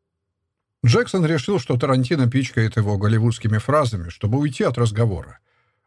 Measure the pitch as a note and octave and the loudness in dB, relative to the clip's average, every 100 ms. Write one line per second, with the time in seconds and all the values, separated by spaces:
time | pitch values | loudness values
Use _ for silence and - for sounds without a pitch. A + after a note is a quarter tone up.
0 | _ _ _ _ _ _ _ - A#2+ F#3 | _ _ _ _ _ _ _ -2 2 2
1 | A#3+ F#3+ D#3+ D#3+ - G3 - B2 C#3+ C3 | 2 0 0 0 0 -4 -2 -2 2 0
2 | B2 C3+ B2 C3 C3 - A2 A2+ G#2 G2+ | 0 0 2 0 -2 0 0 0 -2 0
3 | G#2 A2 A#2 A2 G#2+ G#2+ - D3+ C3+ G2+ | 2 2 0 -2 -2 -2 0 0 0 -4
4 | E2+ - G#2 C3 D3 B2+ G3 A#2+ A2+ G#2 | -10 -6 -2 0 -2 0 -2 0 0 2
5 | A2+ F2 C2 - _ _ _ _ | -2 -2 -10 -20 _ _ _ _